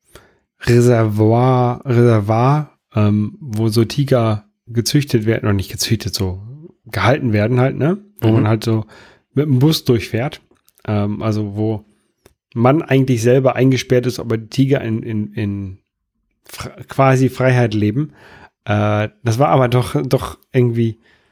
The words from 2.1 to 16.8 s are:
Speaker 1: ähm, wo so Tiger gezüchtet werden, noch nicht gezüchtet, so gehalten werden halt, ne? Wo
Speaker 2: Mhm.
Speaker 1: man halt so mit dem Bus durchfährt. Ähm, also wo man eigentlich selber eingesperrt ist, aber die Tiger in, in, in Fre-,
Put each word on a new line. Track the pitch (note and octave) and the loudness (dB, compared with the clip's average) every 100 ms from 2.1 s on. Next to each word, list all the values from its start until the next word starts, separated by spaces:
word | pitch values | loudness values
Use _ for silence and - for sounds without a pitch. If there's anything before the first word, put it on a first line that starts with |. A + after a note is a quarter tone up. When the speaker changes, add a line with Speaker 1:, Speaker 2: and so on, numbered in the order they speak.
| A2+ G2+ A2 B2 D3+ D3 _ _ A2 | 4 2 2 2 0 -2 _ _ 0
Speaker 1:
ähm, | G#2 G#2 G#2+ - | 2 2 -2 -6
wo | D3+ G#2+ A2+ | -8 -2 0
so | A2 | 2
Tiger | A2 - C#3 C3 A2+ G#2+ - _ - | 0 0 0 2 2 -2 -6 _ -8
gezüchtet | A#2 A2 D3 C#3 A#2+ G#2+ | -6 -2 -2 0 0 0
werden, | A2+ G#2+ | -2 0
noch | |
nicht | G2+ - | -2 -2
gezüchtet, | - - A2+ - - | -6 -4 -4 -4 -6
so | G2 F2+ G#2 C#3+ E3 _ - | -6 -8 -14 -20 -20 _ -12
gehalten | G2 F#2+ C#3+ C3+ | -4 0 0 0
werden | G#2+ G#2+ B2+ | 0 0 0
halt, | C3 G2 | 0 0
ne? | B2+ G3+ - _ | -2 -2 -8 _
Wo | A2+ | 0
Speaker 2:
Mhm. | A2+ | 2
Speaker 1:
man | A2 | 2
halt | A2+ | 0
so | A2+ A2 A2 - - _ _ | -2 -4 -4 -14 -20 _ _
mit | - D3+ | -4 0
dem | B2+ | 2
Bus | C#3+ D#3 | 2 2
durchfährt. | - A#2+ - A2 C3+ - _ _ _ _ - | 0 0 0 -4 -6 -8 _ _ _ _ -6
Ähm, | G#2 G#2 G#2 | -2 -2 -4
also | A2+ G#2+ G#2 G2 | -4 -4 -4 -4
wo | A2 G#2+ - _ _ _ _ _ _ | -4 -4 -10 _ _ _ _ _ _
man | A#2+ B2 D3 | 0 2 2
eigentlich | - C3 C3+ B2 | 2 2 2 2
selber | A#2 C3 C3 A#2 | 2 4 2 2
eingesperrt | C3 B2+ - B2+ B2 | 2 2 0 0 0
ist, | A#2+ | -4
aber | A#2 A2+ | -6 -6
die | A2 | -4
Tiger | - C3 C3+ | -2 0 0
in, | A2+ A2 | -2 -6
in, | - A2 G#2+ | -6 -6 -6
in | - G#2 G2+ G2 F#2+ _ _ _ _ _ _ - | -6 -6 -6 -10 -14 _ _ _ _ _ _ -20
Fre-, | - - - | -16 -16 -16